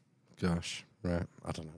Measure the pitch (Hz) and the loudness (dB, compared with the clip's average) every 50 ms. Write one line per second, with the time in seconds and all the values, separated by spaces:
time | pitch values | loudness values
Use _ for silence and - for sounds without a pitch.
0 | _ _ _ _ _ _ - - - 90 85 85 - - - - - - _ _ | _ _ _ _ _ _ -4 0 2 4 4 2 0 -2 -6 -8 -10 -14 _ _
1 | - 90 87 87 90 - - - - 85 87 - 80 78 78 | 0 2 2 2 2 -2 -6 -8 -6 -6 -4 -4 -6 -8 -10